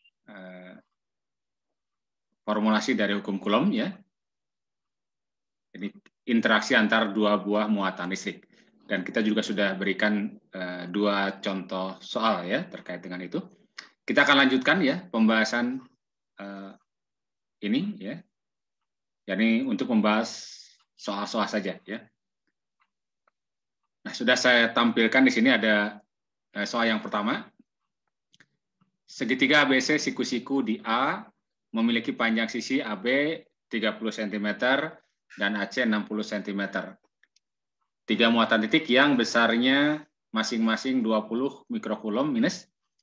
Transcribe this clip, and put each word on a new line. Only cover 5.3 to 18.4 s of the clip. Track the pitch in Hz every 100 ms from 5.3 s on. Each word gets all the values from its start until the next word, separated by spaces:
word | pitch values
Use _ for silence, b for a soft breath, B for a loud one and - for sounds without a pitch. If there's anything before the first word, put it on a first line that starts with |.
| _ _ _ _
Ini | - 101 - - _ -
interaksi | 117 110 120 - 123
antar | 104 110 107
dua | 101 104 104
buah | 98 104 107
muatan | 104 95 92 87
listrik. | 95 101 - - b b _
Dan | - 95 90
kita | 117
juga | 107 107
sudah | 104 104 101 95
berikan, | 98 95 107 104 104 - _
eh, | 92 90 90 90
dua | 101 104 101 98 98
contoh | 104 95 90 95 95 92
soal, | - 120 113 95
ya, | 87 127 -
terkait | - - 175
dengan | 90 180
itu. | 175 - - _ _ B B _
Kita | - 131 139
akan | 139
lanjutkan, | 135 131 135 170
ya, | 143 170 -
pembahasan, | 117 110 110 110 120 120 131 - _ _ _ _ -
eh, | 101 98 98 - _ _ _ _ _ _ _ _
ini, | 101 127 202 196
ya. | 98 165 - _